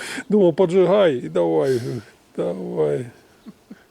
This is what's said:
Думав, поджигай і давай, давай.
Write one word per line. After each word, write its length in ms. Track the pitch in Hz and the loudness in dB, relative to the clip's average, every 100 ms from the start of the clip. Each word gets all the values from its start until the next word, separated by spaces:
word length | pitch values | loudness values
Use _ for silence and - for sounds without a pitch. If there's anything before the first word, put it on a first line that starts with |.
| - - - | -10 -12 0
Думав, 260 | 208 175 151 | 4 4 4
поджигай 640 | 185 190 175 208 185 127 | 2 2 4 4 2 0
і 120 | 151 | -2
давай, 520 | 175 170 160 143 127 131 127 - _ _ - | -2 0 0 0 0 -4 -8 -12 _ _ -8
давай. 680 | 175 185 180 165 151 143 120 - _ _ - - - 214 _ | -6 -6 -6 -2 -2 -2 -6 -16 _ _ -20 -20 -20 -20 _